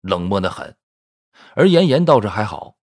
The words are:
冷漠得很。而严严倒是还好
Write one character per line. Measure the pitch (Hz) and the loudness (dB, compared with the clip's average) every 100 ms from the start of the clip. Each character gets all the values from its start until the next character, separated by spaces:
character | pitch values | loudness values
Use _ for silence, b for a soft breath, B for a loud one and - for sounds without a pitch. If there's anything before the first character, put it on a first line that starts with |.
冷 | 92 92 | -4 -4
漠 | 87 98 | -2 -2
得 | 92 | -2
很。 | - - _ _ _ _ _ _ b b - | -6 -16 _ _ _ _ _ _ b b 0
而 | 185 | 2
严 | 170 180 | 4 2
严 | 135 170 | 2 4
倒 | 135 | 2
是 | 104 | 2
还 | 98 104 | -6 -6
好 | 73 - _ | -8 -16 _